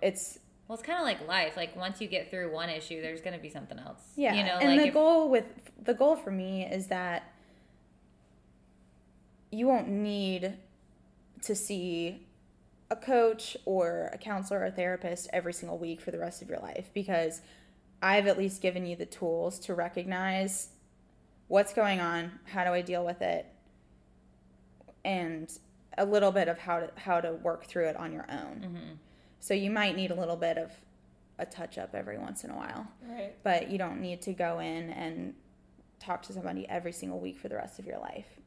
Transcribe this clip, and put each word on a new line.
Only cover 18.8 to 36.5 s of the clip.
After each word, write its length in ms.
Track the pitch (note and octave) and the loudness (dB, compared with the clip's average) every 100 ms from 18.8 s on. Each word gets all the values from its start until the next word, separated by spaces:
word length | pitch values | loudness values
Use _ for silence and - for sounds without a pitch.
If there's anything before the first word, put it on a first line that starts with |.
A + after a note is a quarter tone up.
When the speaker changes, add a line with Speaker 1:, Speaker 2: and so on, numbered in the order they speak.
| F3+ | -4
Speaker 1:
you 100 | F3 | -6
the 100 | E3+ | -8
tools 520 | - F3 E3 E3+ F#3 | -4 0 0 0 -4
to 140 | - | -6
recognize 960 | F3 F3 F3 F#3 F#3 F#3+ F#3+ G3 F#3+ - - - _ _ _ _ _ - | -2 -2 -4 -4 -2 0 0 0 -2 -6 -10 -20 _ _ _ _ _ 2
what's 240 | G3 G3+ | 4 6
going 260 | - G#3 F#3+ | 4 2 4
on, 320 | E3+ E3+ E3+ F#3 - | 0 0 -4 -8 -8
how 120 | G3 | -2
do 60 | F3+ | 2
I 120 | F3+ | 2
deal 220 | F3 F3 | 0 -2
with 160 | F3 F3 | -2 -2
it, 260 | F#3 E3+ - - _ _ _ - _ _ _ - - - - - - - | 0 -2 -4 -14 _ _ _ -20 _ _ _ -20 -20 -20 -20 -20 -20 -8
and 460 | - F#3+ E3 D#3+ D#3+ - - _ - - | -2 -2 -2 -6 -8 -12 -16 _ -8 0
a 60 | |
little 280 | G3+ G#3 G3 | 4 6 6
bit 160 | F#3+ E3+ | 6 4
of 100 | E3+ | 0
how 220 | F#3 E3+ | 0 0
to, 100 | B3+ - | -2 -6
how 240 | G3 F3 | 0 2
to 120 | E3+ | 2
work 340 | E3 F3 E3 - | -2 -2 -2 -4
through 200 | F3 D#3+ | 0 0
it 100 | D3+ | 0
on 160 | E3 | -6
your 140 | D#3 - | -8 -8
own. 300 | - D3 - | -8 -8 -10
Speaker 2:
Mm-hmm. 280 | F#3 E3+ D#3 D#3 - - - - | -10 -10 -12 -16 -20 -20 -20 -10
Speaker 1:
So 140 | - | -2
you 160 | G3+ G3 | 0 0
might 260 | G#3+ G3+ F3 | 2 2 2
need 140 | F#3 | -2
a 40 | |
little 220 | F3 E3+ E3 | -2 -2 0
bit 200 | E3 E3 | 0 0
of 140 | E3 - - - _ _ _ - | -4 -10 -20 -20 _ _ _ -10
a 80 | - | -10
touch 320 | - E3+ - | -8 -10 -10
up 160 | F#2 | -8
every 240 | - - G2 | -8 -8 -8
once 260 | G2 - | -8 -8
in 60 | - | -8
a 60 | - | -8
while. 300 | - - G#3+ - A#3 | -8 -10 -12 -14 -14
Speaker 3:
Right. 260 | A#3 G3+ - | -10 -10 -4
Speaker 1:
But 280 | G#3 E3+ - | 2 2 2
you 80 | G3 | -2
don't 220 | F3 - | -2 -4
need 220 | F#3 F3 | -6 -6
to 100 | G3 | -6
go 280 | F3+ E3+ E3+ | -2 0 -2
in 300 | E3 E3 E3+ | -4 -6 -6
and 440 | - E3 E3 F3+ - _ _ _ _ - - | -6 -6 -6 -8 -10 _ _ _ _ -20 -14
talk 220 | F#3+ - | -6 -6
to 100 | - | -6
somebody 340 | F#3+ F3 | -10 -8